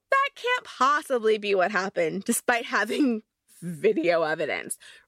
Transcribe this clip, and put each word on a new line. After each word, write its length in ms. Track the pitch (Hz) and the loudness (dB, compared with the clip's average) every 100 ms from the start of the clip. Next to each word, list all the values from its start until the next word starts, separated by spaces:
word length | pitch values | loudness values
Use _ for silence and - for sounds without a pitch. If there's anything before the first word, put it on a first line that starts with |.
| _ | _
"That 180 | 554 554 - | 0 0 -2
can't 280 | 480 494 - | -2 -2 -4
possibly 760 | - 254 294 - 247 220 214 | 0 2 2 0 0 2 0
be 160 | 202 196 | 2 2
what 160 | 185 | 2
happened," 520 | 202 196 - 165 175 - | 0 -2 -2 -2 -2 -2
despite 400 | 233 - 240 277 | -2 0 0 0
having 580 | 240 214 247 277 220 - _ | -2 -2 0 0 0 -6 _
<laughs> 200 | _ _ | _ _
video 580 | 175 160 185 294 175 170 | -12 0 0 2 2 2
evidence, 560 | 156 160 147 87 - - - - | 0 -2 -2 -4 -6 -12 -16 -20